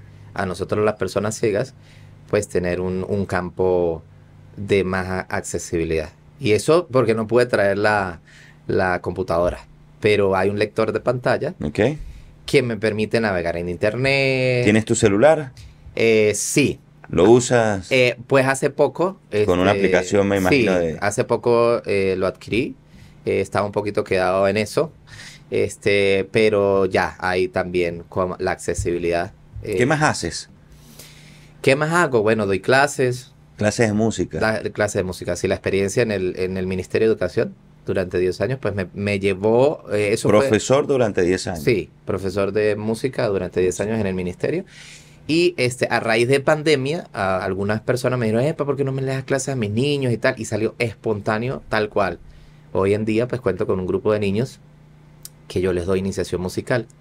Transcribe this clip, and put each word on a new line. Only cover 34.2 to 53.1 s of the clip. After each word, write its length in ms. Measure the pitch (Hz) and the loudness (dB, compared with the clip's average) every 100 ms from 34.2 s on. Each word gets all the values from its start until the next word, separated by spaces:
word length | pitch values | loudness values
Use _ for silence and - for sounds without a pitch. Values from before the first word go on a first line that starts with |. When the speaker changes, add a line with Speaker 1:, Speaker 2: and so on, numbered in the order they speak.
| 85 80 | -4 -2
Speaker 1:
La, 200 | 110 110 107 | -2 -2 -4
clases 300 | - 104 107 | -2 -2 -2
de 40 | |
música, 320 | 92 85 85 87 | -4 -6 -6 -2
sí, 100 | 95 | -2
la 80 | |
experiencia 480 | 92 95 95 98 127 | -2 0 0 0 0
en 80 | 113 | 0
el, 240 | 101 92 - | 0 -2 -4
en 180 | 92 92 | -4 -4
el 100 | 92 | -4
Ministerio 400 | 92 90 110 110 | -4 -2 0 2
de 40 | |
Educación 420 | 104 90 - 101 - - - - | 2 -2 -2 -4 -6 -20 -16 -6
durante 320 | 98 90 92 | -4 -2 -2
diez 220 | 92 87 | -2 -2
años, 180 | 104 127 | -4 -4
pues 140 | 110 | -6
me, 140 | 101 90 | -6 -6
me 260 | - 101 101 | -6 -4 0
llevó, 640 | 98 92 104 117 139 - - | 0 0 2 4 4 0 -4
eh, 200 | 104 104 | -2 0
eso 160 | 117 135 | 0 4
fue 100 | 104 | 4
Speaker 2:
Profesor 460 | 135 107 - 135 143 | 4 2 4 2 2
durante 360 | 135 113 98 | 2 0 2
diez 240 | 87 92 - | 2 2 -2
años. 160 | 87 | -4
Speaker 1:
Sí, 280 | 73 107 76 - - | 0 0 -2 -10 -8
profesor 460 | 98 95 95 98 | -6 -4 -2 -2
de 220 | 104 107 104 | 0 0 0
música 500 | 107 113 135 123 120 | -4 -4 -4 -2 -2
durante 320 | 95 90 - | -2 -2 0
diez 180 | 90 85 | 0 0
años 200 | 101 113 | -2 -2
en 60 | 98 | -2
el 80 | |
ministerio. 500 | 92 90 87 117 160 196 - - - - - - | -2 -4 -4 -4 -4 -6 -16 -20 -20 -20 -14 -2
Y, 280 | 160 175 175 | 2 2 2
este, 300 | 123 123 - | -2 -2 -2
a 100 | 117 | 0
raíz 280 | 110 113 120 | 2 2 2
de 120 | 139 | 2
pandemia, 680 | 135 156 151 135 135 170 - | 2 0 2 0 0 -6 -8
a, 280 | 110 95 92 | -4 -2 -2
algunas 360 | 98 95 101 107 | -2 -2 -2 -2
personas 380 | - 123 123 127 | -2 -2 0 0
me 80 | 110 | 0
dijeron, 180 | 113 | 0
"Epa, 220 | 139 160 143 | 0 -2 -2
¿por 100 | 139 | -2
qué 80 | |
no 80 | 135 | -2
me 80 | 131 | -2
le 80 | 135 | -4
das 120 | 135 | -4
clases 260 | 127 139 139 | -2 -4 -2
a 60 | 131 | -4
mis 140 | 104 | -2
niños 420 | 107 143 143 131 | 0 0 0 0
y 60 | 110 | 0
tal?". 160 | 131 117 | 0 -2
Y 60 | |
salió 300 | 110 107 110 - | -4 -2 -2 -2
espontáneo, 840 | 120 - 113 104 104 107 120 143 - | -6 -4 -4 -4 -2 -2 -4 -8 -4
tal 180 | 110 104 | -2 0
cual. 300 | 104 95 85 - - - - - | 0 -2 -2 -12 -20 -20 -20 -8
Hoy 200 | 98 95 | 0 2
en 120 | 104 | 2
día, 200 | 110 | 0